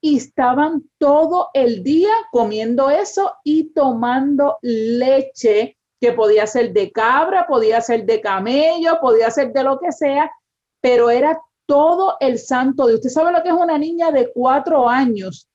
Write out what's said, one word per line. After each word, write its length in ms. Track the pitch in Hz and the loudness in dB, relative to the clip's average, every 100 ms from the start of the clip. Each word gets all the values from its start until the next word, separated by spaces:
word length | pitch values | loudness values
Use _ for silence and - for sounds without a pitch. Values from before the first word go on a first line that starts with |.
y 160 | 311 277 | 0 -2
estaban 640 | - - 254 254 302 330 - _ | -2 -2 0 2 0 -2 -8 _
todo 520 | 285 294 320 359 - | 2 2 2 0 -2
el 300 | 277 247 214 | 0 0 -2
día 280 | 185 311 392 440 440 | -2 0 2 0 -2
comiendo 580 | 240 214 214 226 240 269 | -2 -2 -4 -4 0 0
eso 440 | 302 403 - 392 - | 0 -2 -4 -4 -4
y 300 | - 311 311 | -2 -2 -2
tomando 840 | - 269 233 240 254 277 285 285 320 | 0 0 0 -2 -2 0 0 0 -2
leche, 1160 | 240 226 220 240 254 269 269 - 233 208 247 _ _ _ | -4 -4 -2 -2 2 0 -2 -4 0 2 0 _ _ _
que 120 | 240 | -2
podía 340 | 226 214 214 208 | 2 2 2 2
ser 240 | 254 233 | -2 0
de 200 | 190 196 | 0 -2
cabra, 540 | - 226 262 330 381 349 | -2 0 0 0 0 0
podía 360 | 269 220 226 | 0 2 0
ser 240 | 226 233 196 | 0 -4 0
de 160 | 220 | -2
camello, 760 | 214 196 202 269 311 339 330 330 | -2 -4 -2 0 2 0 0 0
podía 280 | 269 226 226 | 2 2 2
ser 220 | 233 269 | 0 -2
de 120 | 226 | 0
lo 160 | 262 269 | 0 -2
que 120 | 349 | -4
sea, 400 | - 294 277 311 - _ _ _ _ | -4 -2 0 -2 -6 _ _ _ _
pero 280 | 254 247 233 | 0 2 4
era 300 | 240 285 320 - _ - | 2 0 -2 -8 _ 0
todo 500 | 285 311 349 381 - | 2 2 2 0 0
el 180 | 269 233 | -2 -4
santo 480 | - 254 262 269 262 | -4 -2 -2 0 2
día. 80 | 226 | 0
¿Usted 140 | 247 | -2
sabe 240 | 277 330 | -2 0
lo 100 | 349 | 0
que 60 | 339 | 0
es 60 | 339 | 0
una 220 | 339 302 | 0 -2
niña 340 | 311 339 330 | -4 -2 0
de 200 | 285 240 | 0 -2
cuatro 560 | - 254 269 262 311 247 | -2 0 0 0 0 2
años? 600 | 247 262 214 190 156 _ | 2 0 -2 -8 -14 _